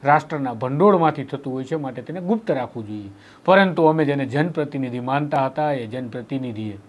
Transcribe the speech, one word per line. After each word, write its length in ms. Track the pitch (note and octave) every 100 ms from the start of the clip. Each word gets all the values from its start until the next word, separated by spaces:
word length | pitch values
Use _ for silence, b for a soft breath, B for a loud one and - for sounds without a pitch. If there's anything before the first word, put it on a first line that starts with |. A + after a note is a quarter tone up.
રાષ્ટ્રના 500 | C#3 D3+ C#3+ D#3 C3
ભંડોળમાંથી 680 | A2+ B2+ C#3+ G3+ F#3+ D#3+ D3+
થતું 300 | C3+ C3+ C#3
હોય 100 | B2+
છે, 120 | C3 D#3+
માટે 260 | C#3 B2
તેને 200 | A#2 E3+
ગુપ્ત 300 | F3+ A3+ A3+
રાખવું 360 | C#3 A#2+ B2 G#2
જોઈએ. 240 | G#2+ G2+ - B B -
પરંતુ 380 | F#3+ G3 D#3+ D#3+
અમે 200 | D#3+ C#3+
જેને 200 | C#3 B2+
જનપ્રતિનિધિ 760 | C3+ E3+ D#3+ D3 C#3 C3 B2
માનતા 460 | B2 C#3 D3 D3 C3
હતા 260 | - D3+
એ 140 | C#3 A2+
જનપ્રતિનિધિએ 920 | B2+ B2+ B2 A#2 C3+ B2+ G#2+ G#2+ G2+